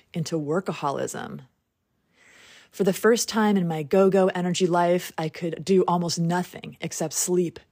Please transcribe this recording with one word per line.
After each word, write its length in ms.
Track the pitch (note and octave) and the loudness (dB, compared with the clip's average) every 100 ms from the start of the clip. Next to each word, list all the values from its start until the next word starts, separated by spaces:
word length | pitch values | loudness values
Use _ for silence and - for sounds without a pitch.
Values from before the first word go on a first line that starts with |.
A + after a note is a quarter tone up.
| _ | _
into 240 | F3 D3+ E3 | -8 -4 -4
workaholism. 1000 | C#3+ E3+ F#3+ D#3+ C#3+ C3+ B2+ - A#2 - C3 _ _ _ _ _ _ _ _ - - - _ | -2 -2 -4 -4 -4 -2 -4 -8 -10 -14 -18 _ _ _ _ _ _ _ _ -20 -20 -20 _
For 140 | - | -2
the 80 | F#3+ | 0
first 360 | F#3 A3 A#3 - | 2 2 2 0
time 280 | A3 G#3 G3 | 0 2 2
in 100 | F3 | 0
my 160 | D#3 | -4
go-go 460 | D3 G3 G3 F#3+ F#3+ | 0 4 6 6 2
energy 380 | F3+ F3+ E3+ F3+ | 0 -2 0 2
life, 440 | F3 F3 F3+ - - | 2 2 2 -2 -6
I 100 | D#3+ | -6
could 360 | - E3+ D#3+ | -6 -8 -6
do 200 | D#3 F#3+ F3 | 2 2 4
almost 320 | F3 E3+ E3+ | 2 0 -2
nothing 560 | E3 F3 F3+ - D3+ - | 0 0 -4 -10 -16 -12
except 340 | E3 - D#3+ | -10 -6 -4
sleep 440 | - - F3+ E3+ - _ | -4 0 0 0 -4 _